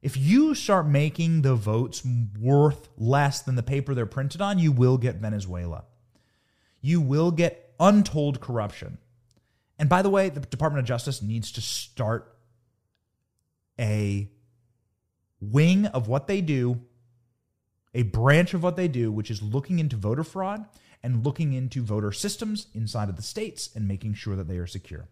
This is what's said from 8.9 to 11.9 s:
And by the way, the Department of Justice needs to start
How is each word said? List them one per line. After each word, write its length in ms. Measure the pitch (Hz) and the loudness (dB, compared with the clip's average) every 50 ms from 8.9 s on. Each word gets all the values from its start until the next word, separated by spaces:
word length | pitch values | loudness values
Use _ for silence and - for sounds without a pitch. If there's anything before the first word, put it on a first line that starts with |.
| - - _ _ _ _ _ _ _ _ _ _ _ _ _ _ _ _ | -14 -16 _ _ _ _ _ _ _ _ _ _ _ _ _ _ _ _
And 120 | 151 143 | 2 4
by 120 | 175 180 | 4 4
the 80 | 190 202 | 4 4
way, 200 | 196 196 190 190 | 4 4 2 2
the 100 | 143 143 | -2 -6
Department 420 | 135 - - 117 156 160 147 143 | -10 -10 -6 -2 -2 0 0 0
of 60 | 127 113 | -2 -2
Justice 340 | 127 117 - 143 131 - | -2 -4 -4 -6 -8 -6
needs 300 | 104 104 110 113 104 - - | -4 -4 -4 -4 -6 -8 -8
to 80 | - | -10
start 720 | 113 - - - - - | -8 -6 -8 -8 -10 -12